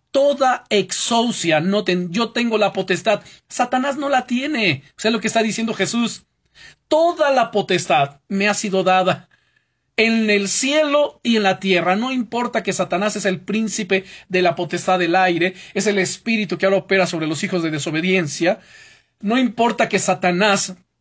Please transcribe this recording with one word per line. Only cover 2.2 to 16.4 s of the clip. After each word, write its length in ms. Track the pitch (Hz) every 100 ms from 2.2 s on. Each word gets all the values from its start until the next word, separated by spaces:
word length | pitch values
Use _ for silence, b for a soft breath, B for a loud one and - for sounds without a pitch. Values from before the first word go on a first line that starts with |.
| 226
tengo 260 | 233 233 220
la 160 | 202
potestad". 480 | 196 185 175 220 208 B B -
Satanás 480 | - 247 254 277 277
no 140 | 277
la 160 | 262 254
tiene. 560 | 247 285 269 196 135 -
O 100 | -
sea, 100 | 220
lo 100 | 233
que 80 | -
está 140 | 233
diciendo 300 | 220 202 226
Jesús: 540 | 202 190 233 226 - _ _ _ B B B -
"Toda 440 | 311 339 339 294
la 200 | 262 226
potestad 720 | 208 - 180 180 160 139 - -
me 180 | 196 208
ha 60 |
sido 320 | 202 214 190
dada 460 | 185 185 185 147 - _ _ _ _ _ _ -
en 320 | 220 226 214
el 180 | 202 196
cielo 720 | - 262 302 302 294 294 -
y 140 | 240 226
en 80 |
la 160 | 196 185
tierra". 360 | 196 175 170 196
No 160 | 247
importa 500 | 262 220 233 240 226
que 120 | 202
Satanás 420 | 185 175 180 208 208
es 80 |
el 160 | 196 185
príncipe 640 | - 214 220 208 196 190 190 B B
de 140 | 185
la 120 | 175
potestad 440 | 170 175 175 185 185
del 180 | 170 185
aire, 380 | 185 170 180 - B
es 140 | 196 208
el 120 | 202
espíritu 600 | 180 - - 214